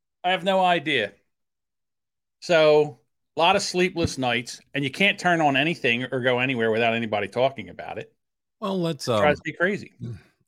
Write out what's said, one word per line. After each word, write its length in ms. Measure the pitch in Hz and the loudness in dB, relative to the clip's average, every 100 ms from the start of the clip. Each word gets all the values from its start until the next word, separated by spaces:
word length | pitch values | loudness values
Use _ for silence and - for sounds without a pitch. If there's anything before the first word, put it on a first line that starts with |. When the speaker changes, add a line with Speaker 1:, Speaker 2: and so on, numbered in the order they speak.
| _ _ | _ _
Speaker 1:
I 80 | 180 | -2
have 140 | 185 180 | 0 2
no 180 | 190 | 2
idea. 480 | 180 175 147 131 101 - _ _ _ _ _ _ _ _ _ _ _ _ | 4 2 2 0 -2 -6 _ _ _ _ _ _ _ _ _ _ _ _
So, 580 | - 165 156 151 151 127 _ _ _ - | 0 4 6 6 4 -4 _ _ _ 0
a 20 | |
lot 160 | 170 196 | 2 2
of 60 | |
sleepless 560 | 196 180 185 170 165 135 | 0 -2 -2 0 -4 -2
nights, 420 | 127 120 123 - _ | -2 -2 -4 -16 _
and 100 | 143 | -6
you 60 | 139 | -6
can't 260 | - 196 - | 0 -2 0
turn 220 | 180 165 | 0 2
on 140 | 147 135 | 2 2
anything 500 | 156 170 127 117 127 | 0 -2 -2 -2 -2
or 80 | 131 | -2
go 180 | 127 123 | 0 0
anywhere 320 | 131 123 113 | 0 0 0
without 220 | 110 117 | 2 0
anybody 340 | 113 113 104 98 | 0 -2 -4 -4
talking 420 | 120 135 131 90 | 0 0 -2 -16
about 280 | 87 78 - | -14 -14 -12
it. 160 | - _ _ _ _ _ | -14 _ _ _ _ _
Speaker 2:
Well, 200 | 208 190 | -6 -4
let's, 280 | 165 143 - | -4 -4 -2
Speaker 1:
It 100 | 107 | 2
drives 220 | 147 147 | 2 0
Speaker 2:
um, 40 | 156 | -6
Speaker 1:
me 80 | |
crazy. 400 | - 180 190 - _ 120 104 _ _ | -2 -2 -2 -10 _ -14 -14 _ _